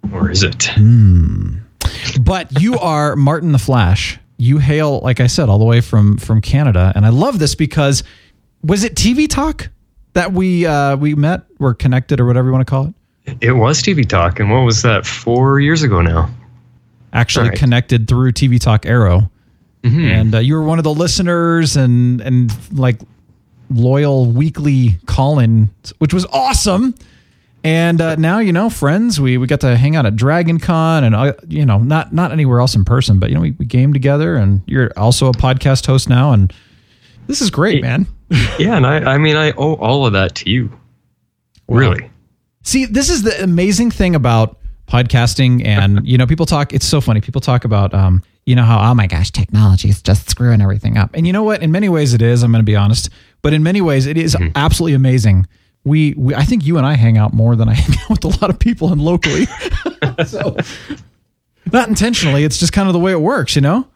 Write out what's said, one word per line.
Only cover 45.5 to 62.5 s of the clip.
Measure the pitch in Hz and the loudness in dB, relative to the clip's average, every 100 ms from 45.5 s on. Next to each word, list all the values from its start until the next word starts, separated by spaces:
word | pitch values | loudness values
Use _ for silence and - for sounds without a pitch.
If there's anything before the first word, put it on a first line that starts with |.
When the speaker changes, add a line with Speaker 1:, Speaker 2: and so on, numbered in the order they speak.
| 123 | 2
Speaker 2:
And, | 110 104 98 101 | 0 0 2 0
Speaker 1:
<laughs> | 104 | 2
Speaker 2:
you | 123 | 0
know, | 127 | 2
people | 156 165 | 0 0
talk, | 151 143 | 0 -2
it's | - - | -4 -2
so | 156 | -2
funny. | 131 110 | 0 -2
People | - 135 | -2 -6
talk | - 127 | -2 -2
about, | 117 107 101 | 0 0 0
um, | 95 92 90 - _ - | 2 2 2 -2 _ 0
you | 123 | 2
know, | |
how, | 117 113 107 | 4 4 4
"Oh | |
my | 123 101 | 2 0
gosh, | 76 90 | -2 -4
technology | - - 104 107 92 - | -4 -2 2 4 4 2
is | 101 | -2
just | - 101 - | 0 -2 0
screwing | - 123 113 | -2 2 2
everything | 98 98 110 110 | 2 -2 -2 -2
up." | 104 | -2
And | 151 165 | -2 -2
you | |
know | 190 | 0
what? | 214 214 | 0 -2
In | 160 | -2
many | 165 208 | 0 0
ways | 165 147 | 0 2
it | 120 | 2
is, | 117 120 | 2 2
I'm | 120 | 2
gonna | 113 | 2
be | 107 | 2
honest. | 104 101 117 - - _ _ | 2 2 0 -4 -14 _ _
But | 147 | -2
in | 151 | 0
many | 156 196 | 0 0
ways, | 175 135 135 | 0 0 0
it | 156 | -2
is | 165 | -2
Speaker 1:
Mm-hmm. | 120 87 82 | -2 -2 0
Speaker 2:
absolutely | 151 - 170 | 0 0 0
amazing. | 139 131 127 107 95 92 _ _ _ | 2 2 2 2 2 0 _ _ _
We, | 143 156 151 143 | -2 0 0 0
we, | 131 | -2
I | 131 | 0
think | 156 240 147 | 0 0 0
you | 165 | 0
and | 131 | 0
I | |
hang | 151 113 110 | 2 4 4
out | 107 | 2
more | 113 113 | 2 2
than | 117 113 | 2 2
I | |
<laughs> | |
hang | 113 - - | 0 2 0
out | - | 0
with | 220 | -2
a | 160 - | 0 -2
lot | 202 | -2
of | 175 | 0
people | 233 233 160 | 0 0 -2
and | 160 | 0
locally. | 151 175 156 147 254 | 0 0 -2 -2 -2
<laughs> | - 370 - - - 143 123 160 | -4 -6 -6 -6 -6 -8 -4 -6
So, | - - - - - - 294 - _ _ _ _ _ - | -4 -6 -6 -10 -12 -16 -16 -16 _ _ _ _ _ -2
not | 233 226 | -2 0
intentionally, | 214 220 233 156 139 | -2 -2 -2 0 0
it's | 151 | 0